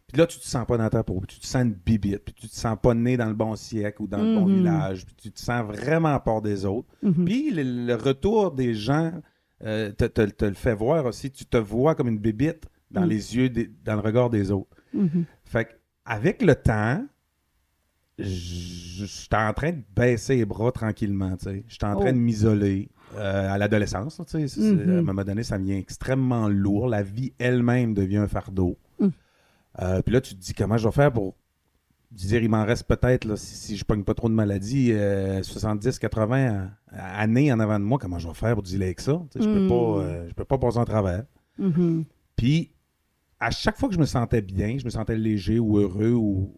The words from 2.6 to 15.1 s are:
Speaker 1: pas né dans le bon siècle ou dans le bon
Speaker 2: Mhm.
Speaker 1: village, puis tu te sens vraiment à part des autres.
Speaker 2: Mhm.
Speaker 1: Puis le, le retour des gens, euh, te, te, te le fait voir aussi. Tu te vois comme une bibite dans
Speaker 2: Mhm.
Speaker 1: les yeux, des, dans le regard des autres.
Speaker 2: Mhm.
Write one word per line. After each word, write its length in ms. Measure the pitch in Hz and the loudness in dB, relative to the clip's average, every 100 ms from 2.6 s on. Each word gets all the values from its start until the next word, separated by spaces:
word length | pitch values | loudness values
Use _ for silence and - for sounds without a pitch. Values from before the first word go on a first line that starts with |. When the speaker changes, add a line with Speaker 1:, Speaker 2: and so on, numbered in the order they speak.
| 117 110 | -4 0
Speaker 1:
pas 120 | 127 | 2
né 220 | 113 117 127 | 4 2 0
dans 80 | 110 | 0
le 60 | |
bon 200 | 107 110 107 | -2 -2 -4
siècle 440 | - 110 104 - | -8 -6 -4 -6
ou 40 | 104 | -6
dans 100 | - | -2
le 120 | 214 | 0
bon 120 | 220 190 | 2 2
Speaker 2:
Mhm. 60 | 190 | 4
Speaker 1:
village, 480 | 180 160 147 95 - | 2 2 -2 -6 -10
puis 80 | - | -18
tu 140 | 104 | -18
te 80 | - | -12
sens 260 | - 120 107 | -4 -4 -4
vraiment 420 | 104 123 160 160 | -6 -2 2 2
à 40 | 135 | 0
part 200 | - 110 | 0 -2
des 220 | 107 101 | 0 -2
autres. 240 | 98 104 - _ | -2 -4 -6 _
Speaker 2:
Mhm. 220 | 214 160 175 | 0 2 2
Speaker 1:
Puis 240 | 233 311 | 0 0
le, 120 | 185 131 123 120 | -2 -2 -2 -2
le 80 | |
retour 580 | 117 123 135 196 220 190 | 0 0 0 2 2 0
des 220 | 135 123 | 0 -2
gens, 380 | 110 104 147 165 170 156 _ _ _ | -2 0 0 0 -4 -14 _ _ _
euh, 280 | 107 107 107 | -6 -4 -4
te, 120 | 95 117 | -2 -2
te, 160 | - | 2
te 220 | 107 - 104 | 0 0 -2
le 80 | |
fait 200 | 92 131 | 0 -2
voir 300 | 107 110 165 | 0 2 0
aussi. 260 | 127 104 135 | 0 -4 -10
Tu 140 | - | -12
te 120 | - 123 | -2 0
vois 360 | 104 110 139 | 0 2 2
comme 140 | 156 127 | 2 0
une 100 | 110 | 0
bibite 460 | 107 107 147 165 - _ _ | 0 0 0 -2 -12 _ _
dans 120 | - | 0
Speaker 2:
Mhm. 60 | 180 | 2
Speaker 1:
les 280 | 107 101 110 | 0 -2 0
yeux, 120 | 127 | 0
des, 200 | 117 117 - | 0 -4 -6
dans 100 | - 107 | -4 -2
le 40 | |
regard 300 | 104 113 123 | 2 2 4
des 200 | 113 98 | 2 2
autres. 240 | 101 - _ _ | 0 -2 _ _
Speaker 2:
Mhm. 300 | - 190 | 0 0